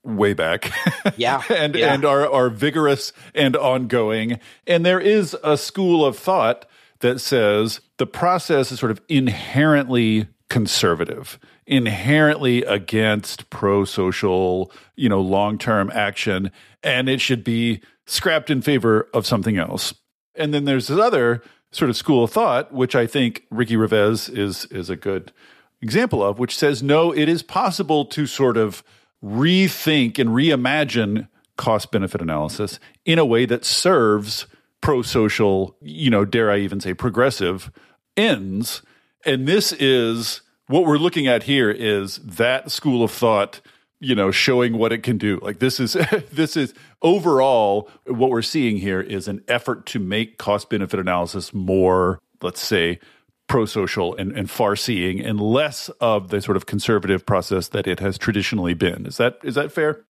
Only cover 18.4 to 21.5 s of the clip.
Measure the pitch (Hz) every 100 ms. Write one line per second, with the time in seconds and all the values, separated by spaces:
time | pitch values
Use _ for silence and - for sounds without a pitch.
18.4 | 151 135 147 139 113 110 - 120 98 113
19.4 | 95 98 80 90 - - _ _ _ -
20.4 | 151 147 143 131 - 165 233 180 120 117
21.4 | -